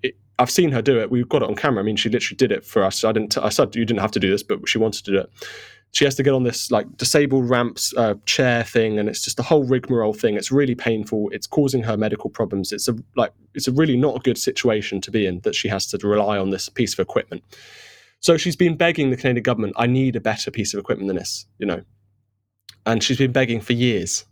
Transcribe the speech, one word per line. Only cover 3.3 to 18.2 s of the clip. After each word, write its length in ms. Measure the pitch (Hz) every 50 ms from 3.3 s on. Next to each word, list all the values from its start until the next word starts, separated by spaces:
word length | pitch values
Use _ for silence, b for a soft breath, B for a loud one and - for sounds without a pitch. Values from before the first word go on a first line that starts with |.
t-, 100 | - -
I 100 | - 107
said, 260 | - - 139 104 -
"You 80 | 120 113
didn't 160 | 104 117 101
have 120 | 95 110 -
to 80 | 107
do 100 | 95 95
this," 120 | 98 101 -
but 260 | - 104 - - -
she 100 | - 113
wanted 260 | 110 110 104 - -
to 80 | - 98
do 60 | 98
it. 120 | - - _ B B B B B B B B B B B
She 140 | - - 143
has 120 | 143 131
to 80 | - 135
get 100 | 143 135
on 80 | 131 127
this, 300 | 120 113 - - - 123
like, 240 | 107 - - -
disabled 520 | - 131 - - 151 147 135 135 135 123 120
ramps, 460 | 127 120 120 117 113 - - - -
uh, 180 | - 117 110 101 101 _
chair 380 | - - - 135 127 120 117 117
thing, 340 | - - 120 113 110 107 104
and 100 | 104 107
it's 140 | - - -
just 140 | - -
the 80 | - 120
whole 180 | - 165 151 139
rigmarole 500 | 123 131 127 127 - 131 117 110 107 107
thing. 220 | 107 - 113 104
It's 160 | 104 98 -
really 240 | 131 139 147 131 120
painful. 560 | 123 - 120 113 110 104 107 - 107 104 101
It's 160 | 104 107 -
causing 380 | - - 156 143 135 127 127 113
her 120 | 110 110
medical 340 | 104 107 107 104 101 - -
problems. 420 | - - 113 90 98 98 95 - -
It's 160 | 104 - -
a, 80 | 117 110 - _ _
like, 180 | 127 117 - - _ _ _ _
it's 140 | 101 - 135
a 40 | 127
really 240 | 139 160 156 131
not 200 | 120 139 147 113
a 20 | 123
good 180 | - 131 113
situation 640 | - - - - - - 127 110 104 98 - - 98 -
to 100 | - 104
be 120 | 110 104
in, 140 | 95 90 90 -
that 120 | 107 -
she 140 | - - -
has 180 | 98 95 -
to 120 | - - 98 104
rely 320 | 101 104 107 104 101 107
on 140 | 101 95 95
this 180 | 98 92 - -
piece 260 | - - 120 104 -
of 40 | -
equipment. 460 | 92 - - - - - - - - B B B B B B B B B B B B B B
So 180 | B